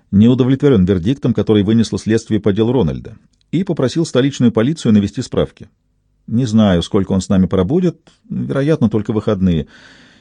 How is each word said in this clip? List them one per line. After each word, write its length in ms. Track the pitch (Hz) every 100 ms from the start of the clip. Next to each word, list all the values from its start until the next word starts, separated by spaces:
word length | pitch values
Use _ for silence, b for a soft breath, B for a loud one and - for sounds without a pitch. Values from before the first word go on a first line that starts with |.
| b
не 160 | 98 113
удовлетворён 580 | 127 127 135 143 113 90
вердиктом, 480 | 95 92 139 131
который 300 | 107 98 107
вынесло 340 | 98 117 104 101
следствие 420 | 104 110 - 107
по 140 | 107
делу 180 | 98 113
Рональда, 460 | 127 80 64 58 - _ _ _
и 120 | 156
попросил 420 | 190 151 127 165 160
столичную 460 | 127 139 - 120
полицию 420 | 110 123 165 123
навести 280 | 107 101 -
справки. 480 | - - 76 - - _ _ _ _ _ -
Не 180 | 113 123
знаю, 380 | 113 104 87
сколько 280 | - 104 92
он 100 | 95
с 80 | -
нами 160 | 95 90
пробудет, 500 | 95 92 175 180 - _ _ -
вероятно, 600 | 123 123 139 143 156 110
только 240 | 110 -
выходные. 540 | 107 110 98 92 80 71 b b b b b